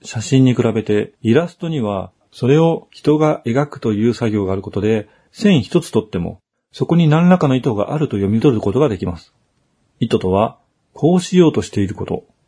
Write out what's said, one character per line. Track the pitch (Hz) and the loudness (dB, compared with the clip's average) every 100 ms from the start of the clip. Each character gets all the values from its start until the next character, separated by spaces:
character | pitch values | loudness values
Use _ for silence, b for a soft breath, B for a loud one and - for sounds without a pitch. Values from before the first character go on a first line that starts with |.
写 | - 117 | -6 -10
真 | - 135 | 0 4
に | 131 | 4
比 | 120 113 | 4 0
べ | 110 | -2
て、 | 107 104 - _ | 0 -2 -2 _
イ | 110 | 0
ラ | 123 175 | 2 0
ス | - | -6
ト | 170 | -8
に | 156 | -4
は | 107 101 92 _ _ | -4 -6 -8 _ _
そ | - 123 | -4 0
れ | 151 | 2
を | 165 165 - | 2 0 -8
人 | - - 151 | -4 0 2
が | 156 - - | 2 0 -2
描 | 120 147 | -2 -4
く | - | -4
と | 117 | -4
い | 104 113 | 0 0
う | |
作 | 117 117 | 0 -2
業 | 107 95 | -2 -2
が | |
あ | 95 | -4
る | |
こ | 98 | -6
と | 101 | -4
で、 | 104 110 104 b b | 0 -2 -4 b b
線 | - 208 175 | -2 2 2
一 | - 175 | 2 -2
つ | - | 0
と | 110 | -4
っ | - | -4
て | 92 | -6
も、 | 85 90 _ _ _ | -8 -10 _ _ _
そ | - 135 | -8 0
こ | 170 | 2
に | 160 | 4
何 | 151 175 | 4 4
ら | 180 | 4
か | 147 | 2
の | 131 | 0
意 | |
図 | 131 | 0
が | 104 98 | -2 -4
あ | 151 | -4
る | 143 | -4
と | 104 | -2
読 | 98 | 0
み | 113 | 2
取 | 147 110 | 2 2
る | |
こ | 104 | 0
と | 98 | 0
が | 147 | 0
で | 98 | -2
き | 98 | -6
ま | 82 | -8
す。 | - _ _ _ _ _ _ _ | -16 _ _ _ _ _ _ _
意 | 117 | -2
図 | 120 | -2
と | 95 | 0
は、 | 95 113 - _ _ _ | 0 -2 -6 _ _ _
こ | - 147 180 | -4 0 0
う | |
し | - 180 | 0 2
よ | 160 | 2
う | |
と | 143 | 2
し | - | -4
て | - | -4
い | 98 | -4
る | - | -6
こ | - | -8
と。 | - - _ | -10 -10 _